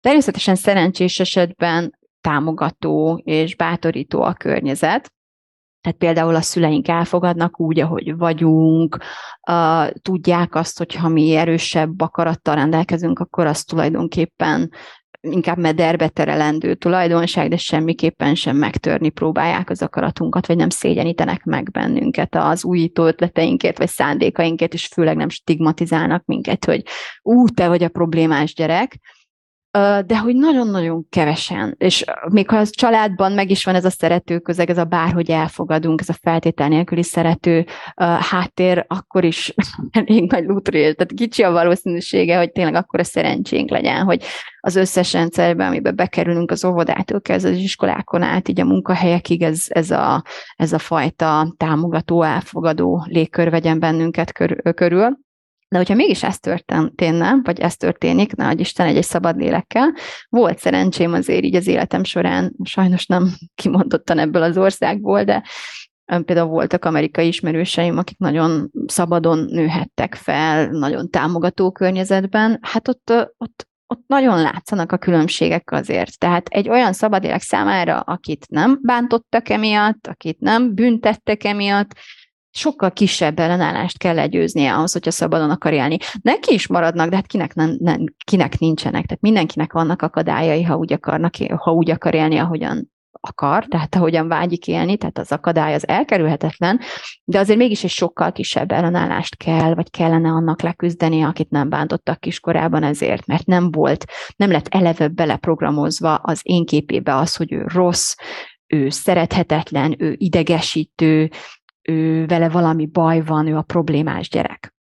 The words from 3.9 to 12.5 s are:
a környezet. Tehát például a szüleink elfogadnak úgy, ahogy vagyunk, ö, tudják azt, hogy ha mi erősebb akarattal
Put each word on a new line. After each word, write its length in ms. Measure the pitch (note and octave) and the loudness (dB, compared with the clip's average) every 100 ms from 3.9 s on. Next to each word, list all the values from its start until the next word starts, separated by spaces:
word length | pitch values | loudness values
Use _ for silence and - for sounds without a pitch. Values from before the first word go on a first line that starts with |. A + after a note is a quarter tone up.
| D#3+ C#3+ - | -4 -4 -2
a 120 | - | -2
környezet. 800 | - - C#3+ C#3 C#3 D#3+ A3+ - _ _ _ _ _ _ _ | -2 -2 -2 -2 -2 0 0 -4 _ _ _ _ _ _ _
Tehát 160 | E3+ E3 | -8 0
például 380 | E3+ E3 E3 D#3+ | 0 2 2 0
a 60 | |
szüleink 460 | E3 F3 D#3+ D3+ - | 0 0 2 2 0
elfogadnak 720 | E3+ E3 F3+ F3 E3+ E3+ - | -2 0 0 0 0 -2 -2
úgy, 200 | D#3+ D#3+ | 0 0
ahogy 380 | D#3+ D3+ - E3 | 0 -2 -6 -2
vagyunk, 800 | E3+ E3 E3 D#3+ D#3+ D#3+ E3 - - - - - - | -2 2 4 6 6 4 2 -2 -12 -18 -18 -12 -2
ö, 380 | E3+ D#3+ E3 D#3 - | 2 2 2 0 -4
tudják 540 | - F#3 E3+ F3 E3+ D#3+ | -6 -2 2 2 0 -2
azt, 220 | E3 - | -4 -8
hogy 180 | E3 - | -10 -2
ha 120 | E3 | 0
mi 280 | D#3+ D#3 D#3 | 2 4 2
erősebb 680 | E3 E3 - E3+ D#3+ F#3 | 2 0 0 -2 -2 -2
akarattal 540 | D#3+ - E3 D#3+ - | -4 -2 -2 -2 -2